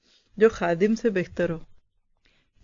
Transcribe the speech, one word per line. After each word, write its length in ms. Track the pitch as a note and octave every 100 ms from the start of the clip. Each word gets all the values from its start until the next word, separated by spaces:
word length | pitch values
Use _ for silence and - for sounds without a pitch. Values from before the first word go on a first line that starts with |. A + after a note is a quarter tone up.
| _ _ _ -
जो 120 | A3
खादिम 440 | - F3 E3+ G#3+ A3+
से 140 | A#3
बेहतर 400 | G3 E3+ - E3+
हो।" 100 | E3 - - _ _ _ _ _ _ _ _